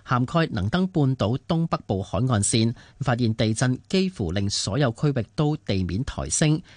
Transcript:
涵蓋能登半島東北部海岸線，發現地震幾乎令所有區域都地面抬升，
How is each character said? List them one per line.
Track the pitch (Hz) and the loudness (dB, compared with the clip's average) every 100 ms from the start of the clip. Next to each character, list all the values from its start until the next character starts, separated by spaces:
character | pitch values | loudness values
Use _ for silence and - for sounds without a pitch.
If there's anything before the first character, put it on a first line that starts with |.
涵 | - 123 127 | -2 0 2
蓋 | 170 165 | 0 0
能 | 117 104 | -2 -2
登 | 175 185 | 0 0
半 | 165 135 131 | 2 2 2
島 | 104 127 - | 0 -2 -2
東 | 165 165 | -2 0
北 | 156 - | -4 -2
部 | 98 | -4
海 | 98 85 | -2 -2
岸 | 127 113 | 2 2
線， | 104 113 113 120 - - | 2 2 2 -2 -12 -6
發 | - 123 | -2 0
現 | 117 | 0
地 | 110 110 | 2 0
震 | 110 127 127 - | 2 0 0 -2
幾 | 190 190 - | 0 0 -2
乎 | 87 | -4
令 | 92 98 | -2 -2
所 | - - 117 | -2 -2 0
有 | 139 | 0
區 | 110 151 | 0 0
域 | 131 104 - | 0 -4 -2
都 | 147 151 | -2 -2
地 | - 98 | -2 -2
面 | 90 92 139 | 0 -2 -4
抬 | - 67 | -6 -4
升， | - 156 156 - | 2 2 2 -4